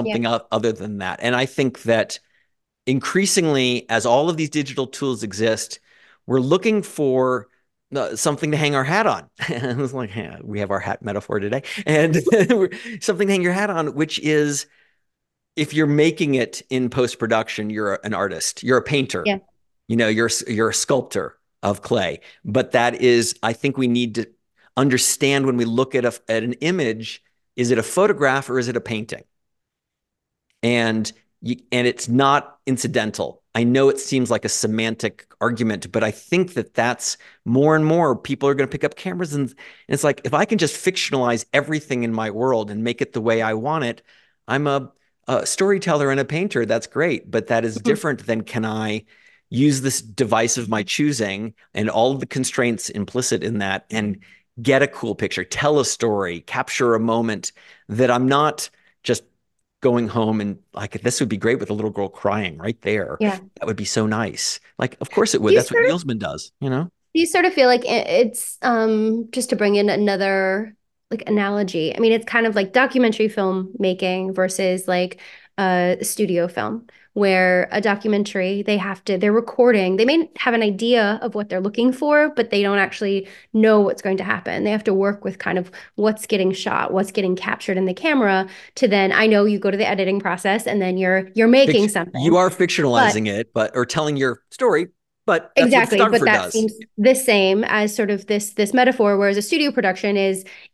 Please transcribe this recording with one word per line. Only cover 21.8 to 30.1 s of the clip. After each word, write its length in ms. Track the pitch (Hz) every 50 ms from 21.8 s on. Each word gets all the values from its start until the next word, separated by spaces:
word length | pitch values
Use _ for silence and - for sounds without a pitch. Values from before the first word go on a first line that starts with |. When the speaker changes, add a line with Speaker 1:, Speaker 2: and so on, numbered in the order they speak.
| -
Speaker 2:
clay. 380 | - - 110 95 82 76 - - - - _ -
But 280 | - 104 131 127 127 -
that 280 | 123 117 120 120 - 127
is, 320 | 123 120 120 113 113 - - -
I 100 | 113 117
think 240 | - - 139 127
we 120 | 135 131 123
need 260 | 120 120 123 117 104
to 120 | 113 107 - _ _ _ _ _ _ _ _ _
understand 720 | 131 135 143 127 123 - - - - 143 139 139 139 135
when 100 | 135 123
we 80 | 120 117
look 300 | 113 113 123 131 127 -
at 100 | 127 120
a 40 | 120
f-, 120 | 113 - _ -
at 140 | 113 113 110
an 120 | 120 123
image: 680 | - 147 165 185 185 143 110 113 110 113 - - - _ _ _ _ _ _ _
is 140 | - 123 120
it 80 | 127 113
a 40 | 110
photograph 680 | - - 180 196 208 196 139 143 135 131 139 135 -
or 100 | 123 131
is 100 | 117 127
it 80 | 117
a 40 | 117
painting? 440 | - - 113 107 107 - - - - _ _ _ _ _ _ _ _ _ _ _ _ _ _ _ _ _